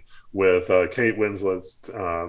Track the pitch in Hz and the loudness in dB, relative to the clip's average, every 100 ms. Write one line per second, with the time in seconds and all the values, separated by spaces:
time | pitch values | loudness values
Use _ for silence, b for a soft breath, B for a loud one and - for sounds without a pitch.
0 | - b b 98 95 90 90 92 87 - | -14 b b 2 4 4 4 2 2 0
1 | 117 107 104 101 98 92 - - - 110 | 0 0 -2 -2 -4 -4 -8 -20 -14 -8
2 | 90 85 | -6 -6